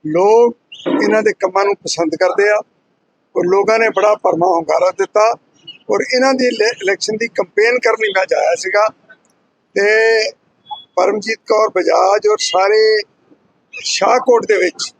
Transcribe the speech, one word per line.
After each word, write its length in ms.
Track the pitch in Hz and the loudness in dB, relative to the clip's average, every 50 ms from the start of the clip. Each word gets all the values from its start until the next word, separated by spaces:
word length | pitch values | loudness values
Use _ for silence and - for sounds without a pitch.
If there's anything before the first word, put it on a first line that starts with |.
| _ | _
ਲੋਕ 500 | 156 156 170 190 208 220 233 240 240 233 _ _ _ - - - 170 - - - | -4 -2 0 2 4 4 4 4 2 0 _ _ _ -20 -12 -6 -4 -2 -2 0
ਇਹਨਾਂ 200 | - 214 220 220 | 0 0 2 0
ਦੇ 100 | 214 - | 0 -2
ਕੰਮਾਂ 320 | _ - 185 185 196 202 | _ -4 -2 -2 0 0
ਨੂੰ 100 | 202 202 | 0 -2
ਪਸੰਦ 400 | - _ - - - 170 160 160 | -4 _ -10 -6 -4 -4 -4 -2
ਕਰਦੇ 340 | 156 185 180 175 - 202 208 | -2 -2 -2 0 0 0 2
ਆ 60 | 208 214 - _ _ _ _ _ _ _ _ _ _ _ _ _ _ | 0 -2 -4 _ _ _ _ _ _ _ _ _ _ _ _ _ _
ਔਰ 80 | 185 175 | -4 0
ਲੋਕਾਂ 320 | 175 185 196 202 196 220 226 | 2 2 2 2 2 2 2
ਨੇ 100 | 226 220 | 2 0
ਬੜਾ 260 | - 196 190 214 214 | 0 2 2 2 0
ਭਰਵਾਂ 420 | 208 - 190 175 160 170 185 180 | 2 0 -2 0 2 0 0 0
ਹੁੰਗਾਰਾ 340 | 170 165 147 156 - 180 185 | 0 0 0 0 0 0 0
ਦਿੱਤਾ 440 | 180 - 196 - _ 208 214 226 240 - _ _ _ _ _ - - - _ - | 0 -2 -6 -2 _ 2 2 2 0 -4 _ _ _ _ _ -20 -20 -20 _ -4
ਔਰ 100 | - - 262 - 254 | -4 -4 -2 -2 -2
ਇਹਨਾਂ 200 | 254 262 269 269 | 0 2 2 0
ਦੀ 120 | 254 254 | 0 -2
ਇਲੇ-, 300 | 247 240 226 208 226 240 - 202 | -2 0 0 -2 -2 -2 -2 -4
ਇਲੈਕਸ਼ਨ 340 | 185 196 185 - - 220 | -4 -4 -2 -4 -8 -6
ਦੀ 120 | 214 226 226 | -6 -6 -8
ਕੰਪੇਨ 500 | _ - 190 175 _ - 214 233 247 254 | _ -6 -6 -4 _ 0 0 0 0 0
ਕਰਨ 180 | - 233 226 220 220 | 0 0 0 0 -2
ਲਈ 100 | 208 190 | -2 -2
ਮੈਂ 100 | 190 190 180 | -2 -2 0
ਜਾਇਆ 240 | 160 151 151 156 175 - | 0 0 0 0 -2 -2
ਸੀਗਾ 300 | - - 370 208 214 214 - _ _ _ - _ _ _ _ _ _ _ _ _ _ _ _ | -4 -4 0 0 0 0 -2 _ _ _ -20 _ _ _ _ _ _ _ _ _ _ _ _
ਤੇ 460 | 202 202 208 214 220 220 226 226 220 220 - - _ _ _ _ _ _ _ - - - _ _ | -2 0 2 2 2 2 2 2 0 -2 -4 -8 _ _ _ _ _ _ _ -18 -18 -18 _ _
ਪਰਮਜੀਤ 420 | - 180 190 202 214 196 220 220 - | -2 0 0 0 -4 -4 -6 -8 -8
ਕੌਰ 300 | _ - 226 214 220 214 - | _ -2 0 2 2 0 0
ਬਜਾਜ 520 | 185 170 160 160 170 180 196 202 214 208 214 | -2 -2 0 0 2 2 2 0 2 2 0
ਔਰ 100 | 214 202 | -2 0
ਸਾਰੇ 640 | - - - 180 190 196 214 220 220 214 220 214 208 _ _ _ _ _ - _ _ _ _ _ _ _ - | -4 -4 -2 0 0 2 2 2 2 2 0 -2 -4 _ _ _ _ _ -20 _ _ _ _ _ _ _ -20
ਸ਼ਾਹਕੋਟ 720 | - - - - - 190 196 233 247 233 - 240 226 - | -14 -10 -8 -4 -2 0 2 2 0 2 2 2 2 2
ਦੇ 100 | - 214 185 | 0 0 0
ਵਿੱਚ 360 | 180 180 - - - - _ _ | 0 -2 -4 -6 -14 -14 _ _